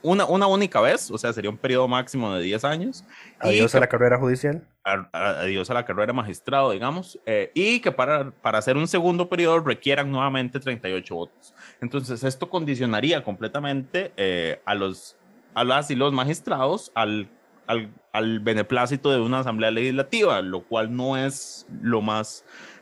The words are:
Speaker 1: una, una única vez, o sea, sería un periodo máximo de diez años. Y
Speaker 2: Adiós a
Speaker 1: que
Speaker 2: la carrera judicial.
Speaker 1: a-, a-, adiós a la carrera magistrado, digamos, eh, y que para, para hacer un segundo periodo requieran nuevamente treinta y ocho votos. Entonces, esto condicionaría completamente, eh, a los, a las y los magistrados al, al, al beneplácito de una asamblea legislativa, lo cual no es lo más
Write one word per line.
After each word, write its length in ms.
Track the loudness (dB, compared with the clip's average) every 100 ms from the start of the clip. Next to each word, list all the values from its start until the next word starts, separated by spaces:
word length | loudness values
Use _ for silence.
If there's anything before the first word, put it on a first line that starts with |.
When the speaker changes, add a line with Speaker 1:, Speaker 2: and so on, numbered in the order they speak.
Speaker 1:
una, 220 | 2 2 4
una 200 | 4 4
única 340 | 4 2 4
vez, 300 | 4 2 -2
o 80 | -4
sea, 160 | -4
sería 160 | -2 -4
un 80 | -4
periodo 300 | 0 2 2
máximo 460 | 0 -2 -4 -2 -2
de 80 |
diez 200 | -2 -2
años. 400 | -2 -2 -6 -10 -16 -20 -20 -2
Y 40 | 2
Speaker 2:
Adiós 240 | 4 4
a 40 | 4
Speaker 1:
que 40 |
Speaker 2:
la 60 | 4
carrera 300 | 4 4 4
judicial. 480 | 2 0 -2 -4 -10 _ -2
Speaker 1:
a-, 240 | -2 -4
a-, 280 | -2 -2 0
adiós 300 | -2 -2 -2
a 20 |
la 100 | -4 -2
carrera 280 | -2 0
magistrado, 560 | -2 -6 -8 -2 2 2
digamos, 480 | 0 -4 -6 -10 -10 -2
eh, 260 | -2 0 0
y 240 | 2 2
que 120 | 0
para, 380 | 0 0 0 -2
para 300 | -4 -2 0
hacer 180 | 2 0
un 100 | 2
segundo 400 | 2 2 0 0
periodo 320 | 0 2 2
requieran 500 | 2 -2 0 0 0
nuevamente 480 | 0 0 0 -2 -4
treinta 280 | -6 -6 -4
y 60 |
ocho 220 | -6 -6 -10
votos. 400 | -10 _ -20 -20 -20 -10
Entonces, 420 | -6 -4 -6 -4
esto 240 | -4 -4 -4
condicionaría 760 | -2 -2 0 0 2 2 0
completamente, 880 | -2 -6 -6 -4 -4 -4 -4 -6 -6 -2
eh, 460 | 0 0 -2 -4 -4
a 100 | -2
los, 420 | -2 -6 -16 -20 _ _ _ -2
a 80 |
las 260 | 2 2 0
y 60 | 0
los 180 | 0
magistrados 800 | 0 -2 -4 -4 0 0 -2 -4
al, 360 | -2 0 -2 -8 -16 _ _ -4
al, 260 | -4 -4 -14 _
al 260 | -2 0 0
beneplácito 720 | 0 0 0 0 0 0 2
de 80 | 2
una 200 | 2 0
asamblea 320 | -2 0 0
legislativa, 720 | 2 0 0 -2 2 2 2
lo 200 | -2 -6
cual 320 | -2 -2 -2 -2
no 220 | -2 0
es 480 | -2 -4 -12 -16 -16 -4
lo 200 | 0 2
más 440 | 2 -2 -4 -10 -20 -20 -20 -18